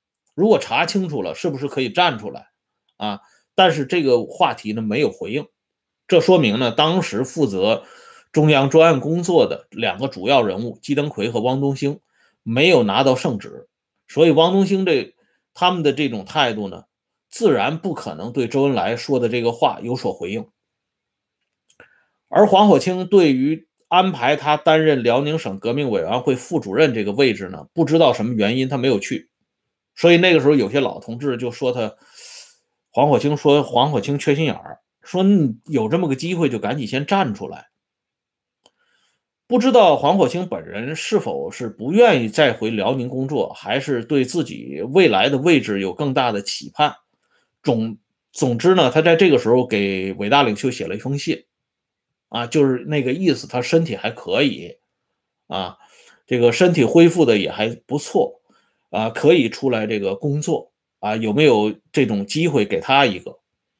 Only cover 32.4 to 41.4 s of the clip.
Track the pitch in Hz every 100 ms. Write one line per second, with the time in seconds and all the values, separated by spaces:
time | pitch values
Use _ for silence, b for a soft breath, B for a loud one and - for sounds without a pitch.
32.4 | B B _ _ _ - 147 127 143 147
33.4 | 147 143 - 120 143 131 101 143 - 143
34.4 | 151 - 73 - _ _ - 180 190 202
35.4 | 139 110 - 139 107 170 170 135 165 175
36.4 | 151 113 101 143 107 131 147 196 147 101
37.4 | 78 - - _ _ _ _ _ _ _
38.4 | _ _ _ _ _ _ _ _ _ _
39.4 | - 233 254 240 185 131 143 190 139 170
40.4 | 180 82 80 101 127 160 - 208 117 71